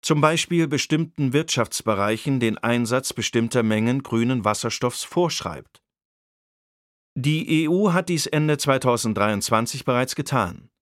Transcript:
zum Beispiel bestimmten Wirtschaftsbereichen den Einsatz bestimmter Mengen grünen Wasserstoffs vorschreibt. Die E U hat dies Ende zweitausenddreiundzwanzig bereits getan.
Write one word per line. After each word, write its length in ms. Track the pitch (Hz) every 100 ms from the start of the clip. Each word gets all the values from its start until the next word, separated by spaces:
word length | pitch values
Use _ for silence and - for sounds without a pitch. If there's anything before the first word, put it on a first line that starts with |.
zum 180 | - 151
Beispiel 480 | 151 165 - 170 160
bestimmten 640 | 135 - 156 165 - 135
Wirtschaftsbereichen 1080 | 131 160 - 110 - - 101 101 110 - 135
den 180 | 117 107
Einsatz 560 | 117 120 117 127 131
bestimmter 480 | - 110 120 113 123
Mengen 400 | 110 107 113 131
grünen 420 | 135 113 117 131
Wasserstoffs 600 | 104 104 117 - 123 -
vorschreibt. 800 | - - 175 - - 78 - _ _ _ _ _ _ _ _ _ _ _ _ _ _
Die 480 | - 135 156 - 156
E 60 | 160
U 260 | 180 208
hat 160 | 175 180
dies 160 | 170 -
Ende 320 | 156 151 147
zweitausenddreiundzwanzig 1300 | - 135 127 120 117 101 104 104 - 110 117 135 -
bereits 300 | 123 127 -
getan. 540 | - 131 95 - - _